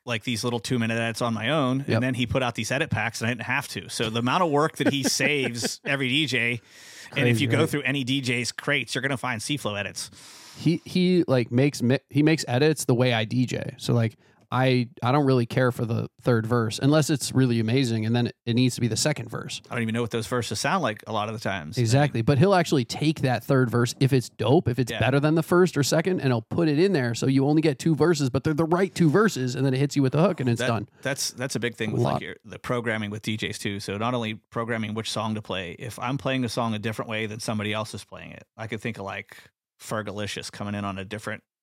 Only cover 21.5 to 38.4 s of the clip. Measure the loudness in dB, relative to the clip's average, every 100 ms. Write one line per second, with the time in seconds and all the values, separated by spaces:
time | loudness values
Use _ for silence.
21.5 | -6 -4 -2 2 4 2 0 2 4 6
22.5 | 4 4 0 0 -2 -2 0 0 0 2
23.5 | 2 4 2 0 2 2 2 0 -2 4
24.5 | 4 4 0 -2 0 2 4 4 2 4
25.5 | 4 4 2 2 2 0 0 0 0 -2
26.5 | 0 2 4 4 2 0 0 2 2 4
27.5 | 4 2 2 2 4 4 4 2 0 0
28.5 | 0 2 2 0 2 4 6 4 2 -2
29.5 | 0 0 2 0 2 2 4 2 2 0
30.5 | 2 0 -2 -4 _ -6 -4 -6 -6 -6
31.5 | -4 -4 -4 -4 0 0 -2 -6 -14 -16
32.5 | -12 -6 -4 -2 -4 -4 -6 -6 -4 -4
33.5 | -6 -6 -6 -6 -4 -2 -2 -4 -8 _
34.5 | -6 -4 -4 -4 -6 -6 -4 -4 -6 -6
35.5 | -6 -8 -10 -12 -8 -6 -4 -2 -2 -2
36.5 | -2 -4 -4 -6 -6 -6 -6 -6 -8 -6
37.5 | -4 -2 -4 -6 -10 -16 -18 -18 -20